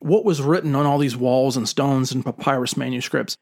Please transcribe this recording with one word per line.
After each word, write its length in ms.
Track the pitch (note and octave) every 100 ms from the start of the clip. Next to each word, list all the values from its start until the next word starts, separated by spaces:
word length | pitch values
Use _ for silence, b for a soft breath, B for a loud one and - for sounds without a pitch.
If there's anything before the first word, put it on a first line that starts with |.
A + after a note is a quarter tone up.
what 240 | D#3 G#3
was 180 | G#3+ D3
written 320 | C#3 F3+ D#3 C#3
on 80 |
all 140 | D3 C#3+
these 180 | C#3 A#2+
walls 400 | B2+ C3 C3+ B2+
and 120 | A2
stones 440 | - C#3 C3+ B2+
and 120 | C3
papyrus 520 | C3 - C#3+ C3 A#2+ -
manuscripts. 580 | B2+ B2 - C3+ A2+ -